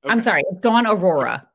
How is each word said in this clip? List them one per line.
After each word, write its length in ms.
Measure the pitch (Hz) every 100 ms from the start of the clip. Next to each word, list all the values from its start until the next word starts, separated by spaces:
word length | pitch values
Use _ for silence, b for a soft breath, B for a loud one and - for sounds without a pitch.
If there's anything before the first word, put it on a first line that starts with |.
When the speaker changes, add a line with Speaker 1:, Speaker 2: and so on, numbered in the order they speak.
Speaker 1:
I'm 140 | 185 226
Speaker 2:
Okay. 60 | 226
Speaker 1:
sorry, 180 | 165 170 180
Dawn 260 | 233 226 233
Aurora. 600 | 214 185 151 120 127 -